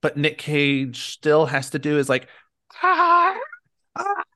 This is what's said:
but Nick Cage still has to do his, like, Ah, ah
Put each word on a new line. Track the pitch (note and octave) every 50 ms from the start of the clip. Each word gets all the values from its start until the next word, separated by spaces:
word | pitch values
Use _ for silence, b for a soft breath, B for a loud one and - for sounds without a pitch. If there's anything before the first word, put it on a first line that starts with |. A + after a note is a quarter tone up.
but | - E3 -
Nick | C#3+ C#3+ D#3 D3+
Cage | - - - D3+ D3 C#3+ C#3 C#3+ C3+ C3+ C3 A#2 A#2+ - - -
still | - - D3+ D3 D3+ D#3+
has | C#3+ C#3 C#3 B2+ -
to | - D3+
do | C3 D3 D3
his, | D3 C#3 C3+
like, | C3 C3 - b b b b b b _ _ _ _ -
Ah, | - F4+ F#4 D#4+ F4 F4 E4+ F4 E4+ F#4 G4 A4+ C5 D5+ D5+ - _ _ _ _ _ _ _
ah | - F#4+ G4 G4+ G4+ - _ _